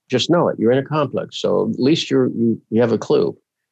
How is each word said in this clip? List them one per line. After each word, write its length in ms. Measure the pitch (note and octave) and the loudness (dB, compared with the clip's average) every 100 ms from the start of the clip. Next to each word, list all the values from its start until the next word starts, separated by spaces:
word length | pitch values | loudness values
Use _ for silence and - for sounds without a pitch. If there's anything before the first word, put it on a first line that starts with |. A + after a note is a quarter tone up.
| - | -4
Just 200 | B2 - | -2 2
know 200 | E3+ A2 | 2 2
it. 100 | - | 0
You're 140 | A2 | 2
in 40 | C3 | 2
a 40 | C3+ | 0
complex. 540 | D3+ C#3+ - - - | -2 -2 -4 -8 -6
So 300 | G2 F#2+ G2 | -2 0 -2
at 80 | - | 0
least 320 | B2+ E3 - | 0 0 0
you're, 160 | C3+ B2 | 0 0
you, 300 | - A#2 A2 - | 0 -2 -2 -2
you 100 | A2 | 0
have 100 | A#2+ | 2
a 60 | G#2+ | 0
clue. 400 | - C2+ C2+ - _ _ _ | 0 0 0 -4 _ _ _